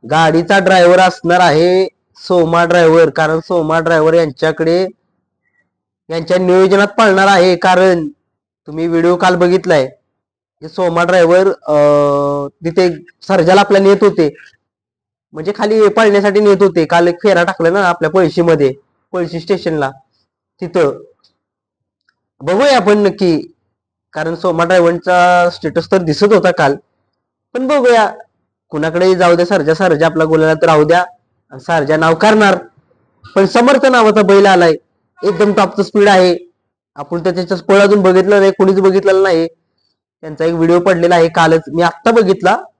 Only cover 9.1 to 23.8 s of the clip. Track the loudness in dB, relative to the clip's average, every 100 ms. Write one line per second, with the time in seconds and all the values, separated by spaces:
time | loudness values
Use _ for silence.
9.1 | 0 0 0 0 -2 0 -2 -2 -8 _
10.1 | _ _ _ _ _ -18 -6 -4 -2 0
11.1 | 2 4 2 2 -4 -2 0 2 2 0
12.1 | -2 -2 -6 -10 _ -6 -2 -2 -4 -16
13.1 | _ -4 -2 2 2 2 2 2 2 2
14.1 | 0 -4 -4 -20 _ _ _ _ _ _
15.1 | _ _ -12 -10 -6 -2 2 2 2 0
16.1 | 0 0 0 2 2 0 0 -2 0 0
17.1 | -2 -2 0 -2 -2 -2 0 -2 -2 -2
18.1 | 0 -2 0 0 0 0 -4 _ _ _
19.1 | -8 -8 -10 -6 -6 -4 -6 -6 -8 _
20.1 | _ _ _ _ _ -8 -4 -4 -4 -18
21.1 | _ _ _ _ _ _ _ _ _ _
22.1 | _ _ _ -6 -2 2 0 0 0 0
23.1 | 0 -2 -2 -6 _ _ _